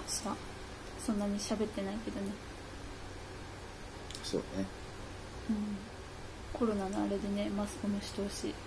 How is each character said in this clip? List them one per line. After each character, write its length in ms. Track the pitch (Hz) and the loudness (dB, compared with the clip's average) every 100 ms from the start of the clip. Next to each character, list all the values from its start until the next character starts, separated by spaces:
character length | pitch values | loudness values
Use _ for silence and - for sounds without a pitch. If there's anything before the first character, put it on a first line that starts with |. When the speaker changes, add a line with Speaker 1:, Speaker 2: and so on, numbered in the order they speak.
| - | 4
Speaker 1:
し 120 | - | 2
た。 140 | 196 - - - - - - - | 2 0 -4 -6 -6 -6 -6 0
そ 80 | - | 4
ん 60 | 208 | 4
な 80 | 202 | 6
に 120 | 202 | 4
喋 260 | - 214 | 4 4
っ 40 | 208 | 4
て 140 | 208 | 2
な 80 | 196 | 0
い 20 | 214 | 0
け 60 | 214 | 0
ど 100 | 202 | 0
ね。 120 | 196 202 - - - - - - - - - - - - - - - - - - | 0 -2 -6 -8 -8 -6 -6 -6 -6 -6 -6 -6 -8 -8 -8 -8 -8 -6 -6 -4
Speaker 2:
そ 160 | - - | 2 2
う 20 | - 185 | 2 0
ね。 100 | 190 - - - - - - - - | 0 -2 -6 -6 -6 -6 -6 -2 2
Speaker 1:
う 20 | |
ん。 40 | 208 208 202 - - - - - - - | 2 2 0 -4 -8 -8 -8 -6 -6 -4
コ 140 | - 226 | 2 4
ロ 80 | |
ナ 140 | 202 190 | 4 2
の 160 | 208 | 4
あ 40 | 202 | 4
れ 80 | 202 | 4
で 100 | 202 | 4
ね、 220 | 202 208 202 | 2 4 2
マ 100 | 202 | 2
ス 100 | - | 2
ク 100 | 202 | 2
も 120 | 202 | 2
し 120 | - | 0
と 100 | - | 0
う 40 | 202 | 0
し、 240 | - - - | 0 -2 -2